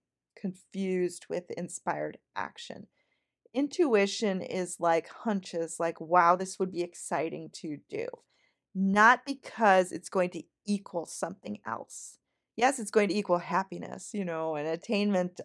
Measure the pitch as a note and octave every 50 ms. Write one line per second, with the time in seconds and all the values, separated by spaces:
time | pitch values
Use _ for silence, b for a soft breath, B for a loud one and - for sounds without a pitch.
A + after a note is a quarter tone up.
0 | _ _ _ _ _ _ _ - - F#3+ F#3 - _ _ - F#3+ G3 F#3 F#3 F#3
1 | F3+ F3 F3 - - - E3 F3 F3+ - - - F3 E3 - - - - D#3 D3+
2 | D3+ D3+ - - _ _ - - F#2 - - - - - - - - - _ _
3 | _ _ _ _ _ _ _ _ _ _ - A#3+ C#4+ C#4+ - - F4+ C#4+ A3+ G3+
4 | G3 G3+ - - A3+ G3+ F#3+ F#3 - - - F#3 F3+ F3+ - - E3+ E3+ E3 E3
5 | D#3+ - - - - A#3 G#3 G3 F3+ - - E3+ E3 D#3+ - - E3+ E3+ E3 -
6 | E3 D#3 E3+ F3+ E3+ E3+ F3+ F3+ F#3+ F#3 - - G3 F#3 F#3 E3+ E3+ F3 - -
7 | - - F#3 D#3 D#3 E3 D3+ D#3 D#3+ D#3 - - - E3 D3 C#3+ - - - -
8 | - - - - _ _ _ _ _ _ _ _ _ _ - F#3+ G3 G3 G3 G#3
9 | G#3+ A3+ B3+ B3+ - C#4+ C4+ - - - - - A3+ G#3 F#3+ F#3 F#3 F3+ - -
10 | - - - G3 F3+ F3+ - E3+ - _ _ _ - - G#3 G3 G3 - - E3+
11 | D#3+ - - - - E3 F#3 - - - - - - A2 A2+ - - - - -
12 | - - - _ _ _ _ _ _ _ - - A3+ C4 C#4 C4 A3 G3+ - A3
13 | G#3 G3 E3+ G#3 G3 - F3 E3+ D#3 D3 F3 F3+ F#3+ - F3 F3 F3 - - -
14 | - - - G#3 F#3+ F3 E3 D#3+ D#3+ D#3+ D#3 D3 D3 D#3+ D#3+ E3+ - - A#3 G3+
15 | G#3 G#3 G3+ F#3 F3+ F3+ F3+ - -